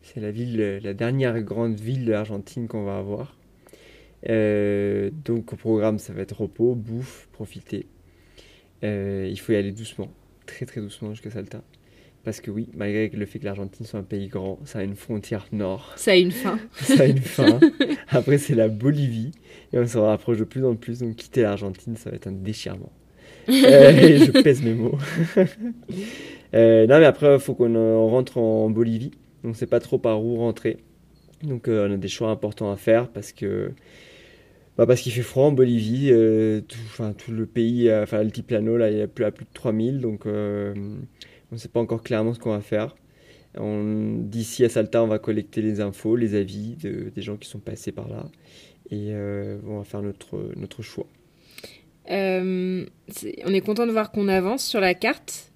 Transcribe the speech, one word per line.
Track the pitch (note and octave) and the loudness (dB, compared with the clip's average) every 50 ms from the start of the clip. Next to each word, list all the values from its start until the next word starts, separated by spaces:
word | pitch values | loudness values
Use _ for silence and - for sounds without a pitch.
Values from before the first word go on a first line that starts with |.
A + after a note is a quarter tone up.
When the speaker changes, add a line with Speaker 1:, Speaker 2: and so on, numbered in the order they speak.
Speaker 1:
c'est | _ - - B2+ | _ -16 -14 -10
la | G#2+ G#2+ | -10 -8
ville, | G#2 A2 A#2+ B2 A#2 A2 | -8 -8 -8 -6 -2 -2
euh, | G#2+ G2+ G2 G2 G#2+ | -2 -2 -4 -6 -8
la | G2+ G2 | -10 -8
dernière | G2 A2+ A#2 C3 C3+ C3+ B2 A#2 A#2 G#2+ | -6 -4 -4 -2 0 -2 -2 -2 -2 -6
grande | G2+ G2+ A2 A#2 A#2 A2 G#2 | -6 -6 -4 -4 -4 -4 -6
ville | A2 A2+ C3 C3 B2+ | -6 -6 -6 -4 -2
de | A2+ G#2+ | -2 -2
l'Argentine | G#2 G#2+ G#2+ A2 G2 G2+ - - B2+ A#2 | -2 -2 -6 -8 -10 -12 -12 -10 -10 -10
qu'on | A2 - A2 G#2 | -8 -8 -8 -8
va | G2+ G2 | -6 -6
avoir. | G2 G2 G2 G2+ F#2 - D3 - _ _ _ _ _ _ _ - _ _ - - - _ _ _ _ - - | -8 -8 -8 -8 -10 -10 -14 -16 _ _ _ _ _ _ _ -20 _ _ -20 -20 -20 _ _ _ _ -6 -2
Euh, | A2+ A2 G#2+ G#2+ G#2 G#2 G#2 G2+ G2+ G2+ G2+ G2+ G2+ G2+ G2+ G2+ - D#3+ C#3+ | 0 0 2 2 2 0 0 0 0 0 0 -2 -2 -2 -4 -6 -6 -8 -6
donc | - A#2 A#2 A2 - - | -4 -4 -4 -4 -8 -14
au | |
programme, | G2+ - A2 A2 G#2+ G#2 A2 A2 G#2 | -10 -2 -2 0 2 2 0 -2 -2
ça | - - F#2+ | -6 -10 -12
va | - F#2+ | -12 -10
être | - G#2+ - | -12 -8 -8
repos, | A2 F#2+ - - A#2 A#2+ B2+ | -8 -8 -4 0 0 0 0
bouffe, | B2 G#2+ A2+ A2+ A#2 C3 C3 - - - _ _ | 0 -6 -8 -8 -10 -10 -10 -14 -20 -20 _ _
profiter. | - A2 G2+ - F#2+ - - - G2 - _ _ _ _ _ _ _ _ _ _ - - - _ _ _ _ _ _ - | -16 -16 -16 -16 -20 -16 -12 -12 -12 -12 _ _ _ _ _ _ _ _ _ _ -20 -20 -20 _ _ _ _ _ _ -6
Euh, | G#2+ G#2 G2+ G2 G2 G2 G2 F#2+ F#2+ | -6 -4 -4 -4 -6 -6 -6 -6 -6
il | G2 F#2+ | -8 -10
faut | - - A2 | -2 0 0
y | |
aller | G2+ G2 G2 G2 | 0 0 -2 -6
doucement, | G#2+ A2+ - - - G2 - - _ _ _ _ _ _ | -10 -14 -16 -12 -12 -12 -12 -14 _ _ _ _ _ _
très | - - - C3+ | -20 -14 -14 -14
très | - - B2+ | -12 -10 -12
doucement | G#2 G2+ - - - G#2 | -12 -12 -14 -12 -12 -12
jusqu'à | G#2+ G#2+ - A2 | -12 -12 -14 -12
Salta. | G#2 A2 G#2 - - A2 - _ _ _ _ _ _ _ _ _ _ _ _ | -12 -12 -12 -12 -14 -18 -18 _ _ _ _ _ _ _ _ _ _ _ _
Parce | A2+ G#2+ - | -10 -10 -10
que | - A#2 G2 | -10 -10 -8
oui, | G#2+ A#2 A#2+ - | -8 -8 -10 -10
malgré | D#2+ G#2 G#2 G2+ G#2+ A2 G#2 | -8 -6 -4 -2 -2 -4 -4
le | - G#2+ G#2 | -4 -8 -10
fait | G2+ - G#2 | -10 -10 -10
que | - | -10
l'Argentine | G#2 G2 G2+ G2 G2 - _ A2+ | -10 -8 -8 -10 -12 -12 _ -16
soit | - - G#2+ | -12 -10 -12
un | F#2+ | -10
pays | - - G2+ G2 G2 | -8 -8 -8 -8 -8
grand, | - G2+ F#2 F#2+ F#2+ - D3 | -10 -8 -8 -8 -8 -10 -14
ça | C#3 - A2 | -12 -10 -8
a | G2 | -8
une | G2+ G2 | -8 -8
frontière | G2 - - A2+ G#2 G2+ - - G2+ - - | -10 -10 -8 -8 -8 -6 -6 -8 -8 -8 -8
nord. | - G#2 G#2 F#2 F#2+ - - - - | -6 -4 -4 -4 -6 -8 -10 -18 -14
Speaker 2:
Ça | - - - - | -6 0 4 4
a | |
une | - F#3 F3 | 6 4 4
fin. | F#3+ A#3+ C4 - - A3 A3 | 0 -2 -4 -4 -4 -4 -8
Speaker 1:
<laughs> | A3+ - | -10 -14
Ça | - C#3 - C4+ - C#3 | -10 0 2 6 6 6
a | |
une | - C3+ C3+ | 6 6 4
fin. | B2+ - - - C3+ - - C#3 E4+ D4+ - - C#4 | 0 -2 0 4 4 4 6 6 6 4 4 2 -4
Speaker 2:
<laughs> | - D4+ - - - | -4 -4 -6 -6 0
Speaker 1:
Après, | - C3 - - C#3+ C#3+ | 0 0 2 4 2 2
c'est | C#3+ - C3+ | 2 0 2
la | A2+ A2 A2 | 2 2 2
Bolivie. | A2 G#2 A#2 C3+ D3+ D3 C#3+ C3 A#2 A2+ A2+ C3+ E3+ - _ - - - - _ - | 0 0 0 0 0 2 0 -2 -2 -4 -6 -6 -8 -14 _ -20 -20 -20 -14 _ 0
Et | B2 | 0
on | A#2+ A#2+ | 0 0
s'en | A2+ A#2 G#2+ | 0 2 2
rapproche | G#2+ G#2+ G#2+ - - A#2+ G#2+ | 2 2 0 0 -4 -2 -2
de | A2 | -2
plus | - - C3 C3 | -4 -4 -2 0
en | C3 A#2 | 0 -2
plus. | A2 - - A#2 A#2+ | -2 -4 -10 -8 -6
Donc | B2+ A#2 A2 | -6 -8 -8
quitter | A2+ - - - B2+ A2+ | -10 -14 -6 -2 0 0
l'Argentine, | G#2 G2+ F#2+ G2+ G2 F#2+ - - - A2+ | 0 0 -4 -6 -8 -10 -10 -10 -12 -12
ça | A2 - G2+ | -10 -10 -12
va | - | -14
être | - - G2+ | -12 -10 -10
un | G2 | -10
déchirement. | F#2+ F#2+ G2 A2 - - - G2 F#2+ - - _ | -8 -8 -8 -10 -8 -10 -12 -12 -12 -14 -18 _
Speaker 2:
<laughs> | _ _ _ _ _ - - - - - - | _ _ _ _ _ -20 -20 -20 -16 -2 2
Speaker 1:
Euh, | B3+ C4+ C4 - - C#3+ C3+ C3+ | 4 8 8 10 12 12 12 12
et | - - - - - C#3+ | 12 12 10 10 12 10
je | - - | 8 8
pèse | - C4 - D#3 C3+ C3 C#3+ | 8 6 6 6 4 4 2
mes | A2+ A2+ | -2 -2
mots. | A#2 A2+ B2 D3 C#3 C#3 C#3+ E3 E3+ E3 E3 - | 0 -2 -2 -2 -4 -6 -6 -2 -2 -4 0 2
<laughs> | - F#3 - - - G#3+ A#3+ A#3 - - - F3+ F#3 G3+ A3+ A#3 - - - - - - _ - | 2 2 2 0 -8 -10 -10 -10 -12 -14 -14 -12 -12 -10 -12 -14 -16 -16 -18 -18 -20 -16 _ 4
Euh, | A2 A2+ A2+ A2+ A2+ A2 | 6 8 8 8 8 8
non, | A2 C3+ D#3 | 8 8 8
mais | E3 | 8
après, | C#3+ B2 - D3 C#3+ C#3+ | 8 6 6 6 6 6
il | C3+ | 6
faut | - - B2+ | 4 -2 -2
qu'on, | - B2 A#2 A#2 | 0 0 2 2
euh, | A2+ A2+ A2+ A2 | 2 2 2 4
on | A2+ A2 A2 | 4 2 2
rentre | A2+ B2+ B2+ B2+ - B2+ | 2 0 0 -2 -2 -2
en | A#2 A2 A2 A2 A2 A2 | 0 0 2 2 0 0
Bolivie. | A2 A2 A#2 A#2 A2+ A2 A#2+ D#3+ - _ _ _ _ _ - | 2 0 0 0 0 -4 -6 -10 -12 _ _ _ _ _ -10
Donc | A#2+ A2+ | -10 -8
c'est | A2 B2 | -8 -4
pas | - - A#2+ | -2 -2 -2
trop | - - - B2 | -2 -2 -4 -2
par | - A#2 A2 G#2+ A2 | 0 0 -2 0 -2
où | A#2 A#2+ | -4 -2
rentrer. | A#2 A#2 A#2 G#2+ - - A2+ - - _ _ _ _ _ _ _ _ _ _ _ _ - | -2 -2 -2 -4 -2 -4 -6 -6 -6 _ _ _ _ _ _ _ _ _ _ _ _ -10
Donc | D3+ C3+ A#2+ - | -8 -8 -6 -4
euh, | B2 A2+ G#2+ G2+ G2+ | -2 0 0 0 0
on | G2+ | -2
a | |
des | G2 F#2+ G2 | -4 -6 -8
choix | - - A#2 A2 | -8 -6 -4 -4
importants | A2 A2 - G#2 G#2 - A2+ G2+ | -4 -4 -6 -8 -6 -6 -6 -6
à | G2+ | -6
faire | G2 - - A2+ A2+ B2 B2 | -4 2 2 2 2 2 -2
parce | - G2+ G#2 - - | -10 -14 -14 -14 -14
que, | - - G2+ G2+ G2+ G2+ F#2 C3+ - _ - - - - - - - - - - - _ _ _ _ _ _ _ | -10 -8 -6 -4 -4 -6 -8 -10 -14 _ -20 -20 -20 -20 -20 -20 -20 -20 -20 -20 -20 _ _ _ _ _ _ _
bah, | - A#2 | 0 4
parce | A2 B2 A#2+ | 4 4 2
qu'il | - B2+ A2 | 2 -4 -4
fait | A#2+ A#2+ | -4 -6
froid | - - C3+ C3+ | -4 0 2 2
en | D3 D3 | 4 4
Bolivie. | B2+ C3 B2 A#2+ A#2 G#2+ G#2+ A#2 C3 C#3+ C#3 B2 | 4 4 4 2 -2 -2 -2 -4 -2 4 4 6
Euh, | A2+ A2+ A2 A2 A2 A2 A2 G#2+ G#2+ | 6 6 6 4 2 2 0 0 -2
tout, | G2+ - - A2+ A2+ A2 | -6 -10 -18 -18 -18 -18
enfin, | - - A#2 G#2+ G2+ | -10 -8 -8 -8 -8
tout | - - - A2+ | -10 -12 -10 -6
le | A2 A2 | -6 -6
pays, | G#2+ - B2 A#2 A2+ A#2+ A#2+ A#2+ A2+ | -4 -2 0 0 0 2 4 4 4
euh, | A2 G#2+ G#2 | 4 4 0
enfin, | - - G#2+ | 0 -2 -2
Altiplano, | A2 A2 G#2 - A2+ - B2 G#2+ G#2+ A2+ A#2 | -2 -2 -4 -6 -6 -4 -2 -2 0 0 0
là, | A#2+ A#2 G#2+ | 2 2 2
il | G#2+ G#2+ | 0 -2
y | |
a | G#2 G#2 | -4 -6
plus, | - - A#2 | -4 -2 -4
à | G#2+ | -4
plus | - - - | -4 -6 -18
de | _ _ | _ _
trois | - - C3 A2 | -8 -6 -4 -2
mille. | A2 A2 A#2+ C3+ C#3 | -2 -2 -2 -4 -4
Donc, | B2 A#2 G#2+ G2+ - | -4 -6 -6 -6 -8
euh, | G#2+ G#2 G#2 G#2 G#2 G2+ G#2 G2+ G2+ G2+ G2+ G2+ G2+ G#2 G2 - - _ _ - - _ _ _ _ | -6 -6 -4 -4 -4 -4 -6 -6 -6 -8 -10 -10 -12 -12 -14 -16 -18 _ _ -20 -20 _ _ _ _
on | A#2+ | -16
ne | A2+ | -14
sait | - - | -14 -6
pas | _ A#2+ | _ -4
encore | A#2 A2 A#2+ A2+ A2+ | -2 -2 -4 -6 -4
clairement | - A#2+ G#2+ A2 A2+ A#2+ | -4 -4 -2 -2 -2 -4
ce | A#2 | -4
qu'on | - A#2+ G#2+ | -4 -4 -4
va | G#2 | -4
faire. | G#2 - - G#2+ G#2+ C3+ - _ _ _ _ _ _ _ - _ _ _ _ | -4 -4 -4 -4 -4 -4 -8 _ _ _ _ _ _ _ -20 _ _ _ _
On, | - G#2+ G#2+ G#2+ G#2 G#2 G#2+ G#2+ G#2+ G#2+ G#2+ A2 A2+ | -10 -8 -6 -4 -4 -4 -4 -4 -4 -4 -4 -4 -6
d'ici | A#2 G#2+ G2+ A#2 A2+ A2 - - B2 | -6 -6 -6 -6 -8 -8 0 2 2
à | A2+ | 2
Salta, | - B2 G#2+ G#2+ - A#2 A#2 | 2 0 -2 0 0 0 0
on | A2+ | 0
va | G#2+ G#2+ | 0 -4
collecter | - - A2 G#2+ G2 - - A2+ G#2+ | -2 -4 -4 -4 -4 -6 -6 -4 -2
les | A2 G#2+ G2+ | -2 -2 -2
infos, | G#2 G2+ G2 - - A2+ A2+ | -4 -6 -6 -6 -2 -2 0
les | B2 A#2+ G#2+ G2+ | 0 0 0 0
avis | G#2 G2+ F#2+ G2 G2+ G#2 A2+ A#2+ | -2 -2 -4 -6 -10 -10 -10 -12
de, | D#3 D#3 G2+ G2+ G2+ G2 G2+ - | -12 -10 -10 -10 -10 -10 -12 -12
des | - G2 | -12 -10
gens | A2 G#2 G#2 | -10 -12 -12
qui | - - | -14 -16
sont | - G#2 | -18 -16
passés | - - G2+ G#2 - - - | -14 -14 -14 -12 -12 -12 -12
par | - - - | -12 -12 -12
là. | G#2+ - - - - _ _ _ - - - - _ _ _ - | -12 -14 -14 -16 -18 _ _ _ -20 -20 -20 -20 _ _ _ -12
Et, | - G#2 G#2 G#2 G#2+ | -10 -10 -8 -8 -8
euh, | G#2 G2+ G2+ G2+ G2+ G2+ G2+ G2+ G2+ G#2 | -8 -8 -8 -8 -8 -8 -10 -10 -12 -12
on | G#2 G#2 G#2 | -10 -10 -10
va | G2+ | -10
faire | - - G2+ G2+ | -10 -10 -8 -8
notre, | G2+ G2 _ - _ - G2 G2+ G#2+ - | -8 -10 _ -16 _ -12 -10 -10 -10 -10
notre | - G2 G2 - - A2 | -12 -12 -14 -12 -16 -16
choix. | - - - - - _ _ _ _ _ _ _ _ _ - - - - - _ _ _ _ _ - | -14 -12 -14 -14 -14 _ _ _ _ _ _ _ _ _ -20 -20 -20 -20 -20 _ _ _ _ _ -8
Speaker 2:
Euh, | - G3 G3 F#3+ F#3 F#3 F#3 F#3 F#3 F#3 F3+ F#3 F#3 F#3 - - _ _ _ - | -6 -4 -2 -2 -2 -2 -2 -2 -2 -2 -2 -4 -4 -6 -8 -10 _ _ _ -18
c'est, | - - - G#2+ - - - | -18 -14 -12 -12 -12 -10 -4
on | F3 F#3+ | -2 -2
est | F#3+ | 0
content | F#3 G3 G#3+ G#3 A#3+ | 0 -2 -2 -2 -2
de | A#3 A3+ | 0 0
voir | A3 G#3+ G#3 | -2 -2 -2
qu'on | - G#3+ G3+ G3 | -4 -4 -2 0
avance | F#3+ F#3+ F3+ F#3+ A3+ C4+ - | 0 0 0 0 -4 -4 -4
sur | - - A3+ | -4 -2 0
la | F#3+ F#3 F3+ | 0 0 0
carte. | - - A3+ D4+ - _ - - - - _ _ | 0 -2 -4 -4 -4 _ -16 -18 -18 -18 _ _